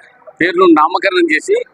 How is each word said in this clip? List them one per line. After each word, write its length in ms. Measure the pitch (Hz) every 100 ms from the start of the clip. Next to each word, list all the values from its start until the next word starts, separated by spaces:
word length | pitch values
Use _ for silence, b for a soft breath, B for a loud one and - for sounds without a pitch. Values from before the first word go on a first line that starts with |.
| b b - _
పేరును 240 | 165 180
నామకరణం 640 | 190 151 156 185 190 180 170
చేసి, 220 | 151 - 208 -